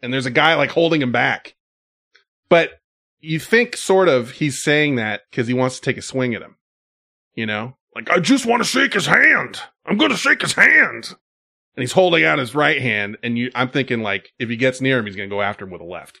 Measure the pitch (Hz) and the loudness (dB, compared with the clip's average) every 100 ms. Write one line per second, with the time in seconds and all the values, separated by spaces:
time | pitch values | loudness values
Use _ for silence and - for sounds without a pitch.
0 | 123 131 131 123 151 160 139 - 165 160 | -4 -4 -2 2 2 2 0 2 2 2
1 | 127 120 135 107 - _ _ _ _ _ | 0 0 0 -2 -8 _ _ _ _ _
2 | _ _ _ _ _ 170 160 - _ _ | _ _ _ _ _ 4 4 -6 _ _
3 | _ _ 156 156 - 226 240 - - 190 | _ _ -8 -8 0 2 2 -4 2 4
4 | 185 131 120 - 151 131 - 147 151 131 | 6 4 0 -4 -4 -2 0 2 2 0
5 | 107 104 _ - 117 123 127 127 - 123 | -2 -6 _ -6 -2 0 -2 -4 -6 -6
6 | - 131 127 110 78 _ _ _ _ _ | -6 -4 -4 -4 -10 _ _ _ _ _
7 | _ _ _ - 113 107 117 131 _ - | _ _ _ -10 -6 -6 -8 -14 _ -16
8 | 113 175 165 262 233 233 220 254 269 208 | -2 0 2 0 2 -2 0 0 0 -2
9 | 156 180 285 269 131 - - _ - 202 | 2 4 4 4 -2 -10 -18 _ -4 0
10 | 311 220 277 294 170 - 202 320 - 117 | 0 0 0 0 0 2 4 6 2 -2
11 | 113 - _ _ _ _ _ - 123 - | -14 -18 _ _ _ _ _ -10 -2 2
12 | 180 165 160 151 127 139 147 151 123 107 | 4 4 2 2 -2 0 2 2 0 -2
13 | 101 110 120 120 123 117 127 143 131 120 | -2 -6 -6 -4 -4 -2 -2 -2 -2 -2
14 | 107 98 - _ 117 117 131 127 131 131 | -2 -4 -6 _ -8 -2 -2 0 0 0
15 | 107 95 98 101 101 104 98 87 85 87 | -2 -8 -8 -4 -4 -4 -12 -14 -14 -14
16 | 71 - | -16 -20